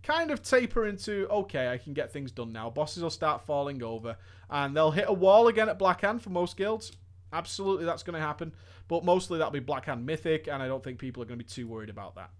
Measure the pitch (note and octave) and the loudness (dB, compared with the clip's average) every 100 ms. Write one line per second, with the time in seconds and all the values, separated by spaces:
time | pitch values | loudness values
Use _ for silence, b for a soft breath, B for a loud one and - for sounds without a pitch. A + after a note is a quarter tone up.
0 | - D#4+ E4 C#4+ - B3+ B3 A#3 G#3+ G3 | 0 0 0 -4 2 2 4 0 0 -4
1 | - G3+ F#3+ G#3 G3 D3 B2+ B2 D3+ C#3+ | -4 -4 0 0 0 -2 -2 -2 -6 -4
2 | A#2 D3 C3+ A#2+ A#2 A2 A2+ B2 D3+ - | -4 -6 -10 -8 -10 -8 -6 -2 -4 -2
3 | E3 - D#3+ D3+ - D3 C#3+ C#3 A#2 A2+ | -6 0 0 0 -2 -2 -2 -4 -6 -8
4 | A2+ A2 B B B C#3+ C#3 C#3+ D#3 D3+ | -8 -12 B B B -2 0 4 4 4
5 | G#3+ G3 F#3+ G#3 A#3 G#3+ A3 F#3 F#3+ F3 | 2 4 10 10 10 6 2 4 2 4
6 | G3+ A3+ G#3 F3 F3+ - G3 A3 - - | 0 -2 -4 -2 -2 -2 -2 -2 -6 -18
7 | - - - D#3+ F3 - G3 F#3+ E3 D#3+ | -20 -20 -8 -8 -6 -4 0 0 0 -4
8 | - E3 D#3 D3 D#3+ - B B - E3+ | -4 -4 -4 -4 -8 -12 B B -4 0
9 | F3 F#3 F3+ E3+ D3 C#3+ B2+ C#3 - B2 | 4 4 4 0 0 0 -2 -4 -2 -6
10 | B2 D#3+ E3 D#3 D3+ C#3 C3 C3 C3+ B2 | -4 -4 0 0 0 -4 -4 -4 -6 -10
11 | C3 B2 A2+ A#2+ A#2 - A#2 A2 G#2+ G#2 | -10 -8 -10 -10 -10 -10 -10 -10 -10 -12
12 | F#2+ D#2+ F2 - | -14 -14 -18 -20